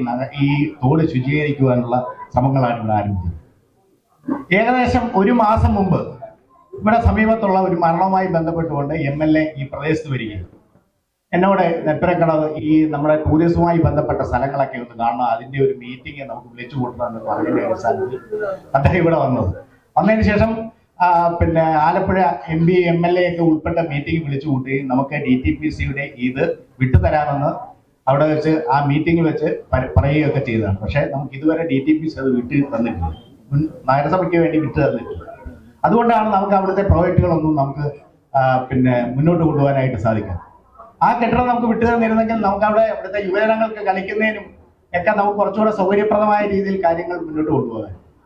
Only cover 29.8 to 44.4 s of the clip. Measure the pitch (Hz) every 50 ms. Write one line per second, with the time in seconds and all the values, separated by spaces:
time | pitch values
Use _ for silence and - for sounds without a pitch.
29.8 | 131 - - - 135 143 151 156 147 131 - 131 - 120 110 110 101 98 98 -
30.8 | 104 - - 143 165 - 139 139 135 - 135 135 151 156 160 165 165 135 135 135
31.8 | 135 151 156 151 156 156 - 135 135 131 123 120 117 123 147 139 139 - 143 120
32.8 | 120 110 101 87 82 80 - - - - - - - - 139 147 156 156 - -
33.8 | - 131 135 147 143 151 180 185 175 165 170 165 160 147 151 156 139 127 - 156
34.8 | 139 123 120 117 - - - - - - - - - - - - - - - _
35.8 | - 160 214 233 233 233 233 214 208 208 202 190 202 202 202 190 190 190 190 202
36.8 | 196 190 165 170 180 180 175 180 180 175 165 156 156 156 156 143 139 139 139 147
37.8 | 143 147 - - - - _ _ _ _ - 135 131 131 127 127 127 - 131 127
38.8 | 127 127 123 120 120 127 127 139 156 170 175 165 160 151 143 139 139 139 139 131
39.8 | 131 127 120 98 104 - 110 107 104 92 87 - - - - _ _ _ _ -
40.8 | - - - - 165 208 240 226 233 220 233 247 247 247 240 220 240 226 220 226
41.8 | 226 233 233 233 226 220 220 226 220 220 226 220 202 196 196 202 220 214 214 220
42.8 | 220 214 202 - - 185 196 208 196 180 185 208 220 220 220 220 226 220 220 208
43.8 | 202 196 190 190 190 214 208 214 220 220 208 202